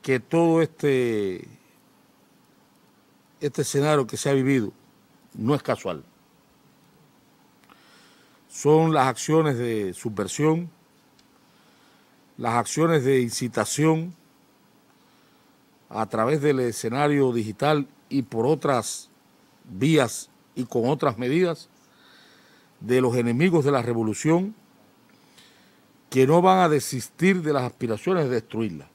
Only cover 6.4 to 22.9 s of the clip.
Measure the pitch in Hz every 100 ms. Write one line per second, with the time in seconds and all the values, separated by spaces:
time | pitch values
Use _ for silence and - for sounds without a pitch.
6.4 | _ _ _ _ _ _ _ _ _ _
7.4 | _ _ _ - _ - _ _ _ _
8.4 | _ - 143 156 160 156 131 117 - 156
9.4 | 156 123 120 110 95 90 120 104 95 -
10.4 | 151 160 175 _ _ _ _ _ _ _
11.4 | _ _ _ _ _ _ _ _ _ -
12.4 | 117 117 117 - 165 160 127 135 120 -
13.4 | 123 113 - - 156 160 170 170 _ _
14.4 | _ _ _ _ _ _ _ _ _ _
15.4 | _ _ _ _ _ 107 110 110 113 151
16.4 | 147 135 123 110 113 123 147 143 131 117
17.4 | 107 101 143 151 135 _ _ 139 113 113
18.4 | 120 151 147 127 101 - - _ _ _
19.4 | _ _ - 92 135 156 120 - - _
20.4 | _ - 123 123 117 147 151 110 123 160
21.4 | 180 165 - _ _ _ _ - _ _
22.4 | _ _ _ _ 104